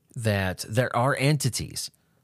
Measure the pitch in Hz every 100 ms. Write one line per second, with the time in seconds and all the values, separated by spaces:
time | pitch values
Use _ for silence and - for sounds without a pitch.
0 | _ - 110 101 95 90 - 110 123 120
1 | 131 135 139 151 131 - - - - _
2 | _ _